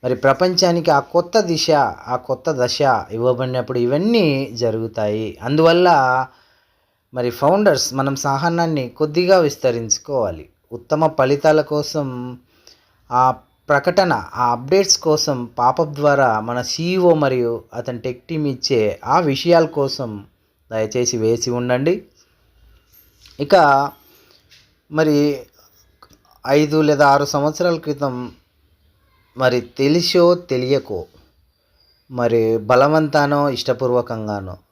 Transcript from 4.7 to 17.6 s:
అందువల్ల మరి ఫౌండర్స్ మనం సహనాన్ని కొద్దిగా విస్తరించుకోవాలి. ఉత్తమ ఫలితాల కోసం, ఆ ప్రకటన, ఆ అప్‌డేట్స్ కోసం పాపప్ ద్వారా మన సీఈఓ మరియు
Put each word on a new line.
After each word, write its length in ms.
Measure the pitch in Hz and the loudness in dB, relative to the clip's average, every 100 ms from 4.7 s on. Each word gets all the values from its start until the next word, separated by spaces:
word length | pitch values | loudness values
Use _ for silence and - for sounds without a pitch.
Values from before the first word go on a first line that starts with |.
| 110 113 113 107 107 110 - | -2 -6 -4 -4 -4 -6 -8
అందువల్ల 840 | 117 151 160 170 180 160 131 127 127 _ _ _ _ _ _ _ _ | -4 2 4 4 4 4 2 0 -4 _ _ _ _ _ _ _ _
మరి 160 | 127 123 | -6 -6
ఫౌండర్స్ 640 | 120 139 190 208 139 - | 0 0 2 2 2 -2
మనం 220 | 131 135 139 | -4 -4 -2
సహనాన్ని 720 | 147 135 170 170 165 156 123 | -4 -2 -2 -2 -2 -2 -6
కొద్దిగా 500 | - 156 151 180 190 | -4 -4 -2 2 4
విస్తరించుకోవాలి. 1080 | 156 - 131 117 113 - - 139 104 82 73 _ _ | 4 0 -2 -2 -6 -8 -4 -4 -4 -6 -16 _ _
ఉత్తమ 340 | 120 - 151 160 | -18 -6 0 0
ఫలితాల 540 | 156 131 143 156 156 | 0 0 2 2 2
కోసం, 800 | 147 151 143 156 139 127 127 123 _ _ _ _ _ _ _ | 2 -4 -4 -6 -6 -8 -12 -14 _ _ _ _ _ _ _
ఆ 220 | 123 131 127 _ _ _ | 2 2 0 _ _ _
ప్రకటన, 540 | 143 - - 185 127 90 | 0 2 0 2 0 -4
ఆ 180 | - 123 | -4 -2
అప్‌డేట్స్ 460 | 120 131 185 190 - | -2 0 0 2 0
కోసం 500 | 160 151 - 135 120 - | 0 -2 0 -4 -6 0
పాపప్ 360 | 123 127 160 | 0 2 -4
ద్వారా 460 | 143 147 139 131 107 | 0 2 4 2 2
మన 220 | 110 120 | -2 -6
సీఈఓ 520 | 120 - 170 185 180 | -6 -6 -4 2 4
మరియు 500 | 160 143 131 120 117 | 4 2 0 -2 -4